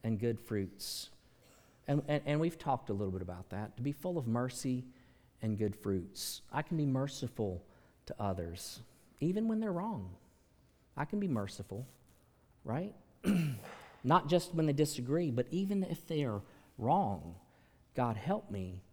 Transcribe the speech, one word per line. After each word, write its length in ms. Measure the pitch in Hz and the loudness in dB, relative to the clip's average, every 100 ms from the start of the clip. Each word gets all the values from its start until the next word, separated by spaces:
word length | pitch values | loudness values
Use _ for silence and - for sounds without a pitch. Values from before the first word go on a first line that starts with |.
and 160 | 113 110 | 0 2
good 220 | 117 117 | 2 0
fruits. 680 | - 107 95 - - - - - - - - - - - - | -2 -2 -2 -4 -8 -8 -10 -16 -20 -20 -20 -20 -20 -16 0
And, 140 | 143 143 | 0 2
and, 140 | 147 143 | 0 2
and 140 | 147 | 2
we've 180 | 165 165 | 2 -2
talked 320 | 156 127 - | 0 0 0
a 20 | |
little 200 | 101 101 | -2 0
bit 100 | 92 | -2
about 280 | 90 90 92 | -4 -8 -8
that. 260 | 92 107 - | -6 -6 -4
To 60 | |
be 100 | 127 | -4
full 260 | 143 180 175 | -2 -2 -2
of 80 | 120 | 0
mercy 580 | 117 127 - 131 127 127 - - - - _ | 2 0 -2 -2 -2 -4 -16 -20 -20 -20 _
and 180 | 110 107 | -2 2
good 160 | 107 | 0
fruits. 680 | 101 101 98 - - - - - | 0 0 0 -2 -8 -8 -8 -4
I 100 | 139 | -4
can 140 | 156 165 | 0 2
be 100 | 143 | 2
merciful 800 | 131 139 - 120 - 104 90 - - - - - | 2 0 -2 -6 -2 -2 -2 -10 -20 -20 -20 -14
to 80 | - | -2
others, 640 | 101 92 85 87 - - - - - - | 0 0 -2 -6 -10 -12 -16 -20 -20 -2
even 280 | 156 190 226 | 0 2 2
when 120 | 220 | 0
they're 120 | 220 | 0
wrong. 380 | 175 208 180 92 90 - _ _ _ - _ _ - | 0 -2 -4 -6 -12 -20 _ _ _ -20 _ _ -6
I 80 | |
can 160 | 147 208 | -2 0
be 80 | 196 | 2
merciful, 580 | 120 98 - 101 98 131 - - - _ _ _ - | 2 0 -6 -8 -8 -8 -14 -20 -20 _ _ _ -16
right? 300 | - 123 196 - - - - 196 156 | -4 -4 -4 -10 -20 -4 2 4 4
<clears throat> 540 | 113 - - - - | -2 -8 -16 -18 -4
Not 240 | 127 175 151 | 4 4 6
just 260 | 175 - | 4 4
when 120 | 165 156 | 2 4
they 60 | |
disagree, 580 | 139 151 - 120 156 170 | 6 2 2 0 2 2
but 160 | 120 123 | 2 2
even 340 | 170 196 202 | 0 2 0
if 220 | 185 165 - | 0 -4 -2
they 180 | 156 | 0
are 180 | 139 104 - - - - | 0 0 -4 -18 -20 -4
wrong. 580 | 113 175 151 92 82 90 - - - - - | 4 4 4 0 -6 -12 -18 -20 -20 -20 -10
God, 220 | - 123 110 | 0 0 0
help 340 | 131 208 - | 0 -2 -2
me 320 | 101 92 92 - | -4 -4 -6 -12